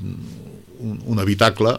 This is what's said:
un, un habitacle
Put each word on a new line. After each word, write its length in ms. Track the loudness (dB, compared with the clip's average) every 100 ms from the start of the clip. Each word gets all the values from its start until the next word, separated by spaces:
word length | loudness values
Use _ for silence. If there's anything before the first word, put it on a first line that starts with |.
| -6 -8 -10 -14 -16 -18 -20 -10
un, 180 | -8 -6 -2
un 140 | 0
habitacle 580 | 2 4 4 4 2